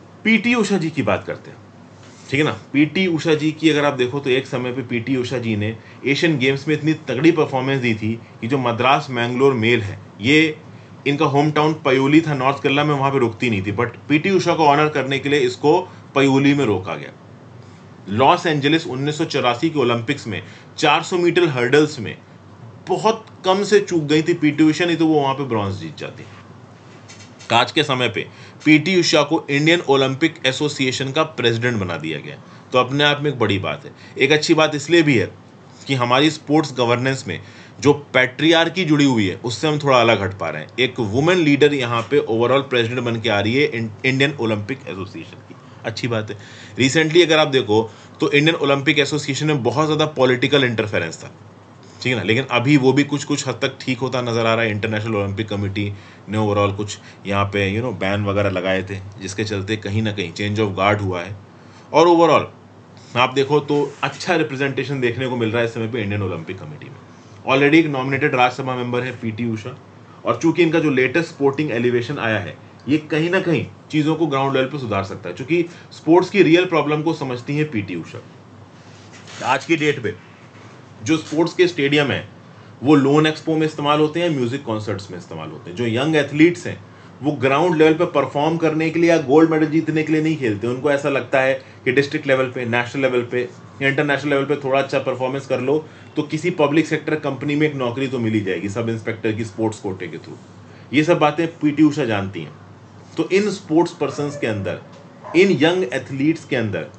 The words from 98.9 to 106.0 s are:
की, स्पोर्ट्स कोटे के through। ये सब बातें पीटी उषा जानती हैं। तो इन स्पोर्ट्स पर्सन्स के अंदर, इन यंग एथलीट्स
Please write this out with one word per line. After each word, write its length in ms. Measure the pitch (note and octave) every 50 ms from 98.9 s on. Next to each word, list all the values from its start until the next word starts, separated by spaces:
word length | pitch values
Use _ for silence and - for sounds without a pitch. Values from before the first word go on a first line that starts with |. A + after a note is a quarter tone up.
| A2+ A2 - A2+ - - - A2
की, 140 | G#2 G#2+ A2+
स्पोर्ट्स 340 | G#2+ - A2+ A2+ A2 G#2+ -
कोटे 280 | - G2 F2+ F2+ F#2
के 100 | E2+ D#2
through। 760 | D#2+ - - - - - - - - - - - - - - A#2+
ये 100 | D3 D3+
सब 160 | E3+ F3 -
बातें 280 | G3+ G3 - F3 E3
पीटी 360 | E3 - - D3+ D3+ C#3+ D3 D#3
उषा 220 | D3+ C#3+ D3+ C3
जानती 360 | A2+ G#2+ G2+ G2 G2 - E2+
हैं। 100 | D2+ D2 - - - - - - - - - - - - -
तो 100 | E3 D3+ -
इन 200 | F3 G3 G#3+ G3+
स्पोर्ट्स 400 | - - - - D#3 E3 E3+ E3
पर्सन्स 460 | - - D3 C3+ - - D3 C#3+ -
के 100 | - C3+
अंदर, 320 | A#2 G#2+ G#2 F#2+ F2+ D#2+ D2 - - - - - - - - - - -
इन 160 | E3 G3 G3+ F3 C3
यंग 220 | D3 E3 F3+ F#3 F#3
एथलीट्स 640 | - C3 C3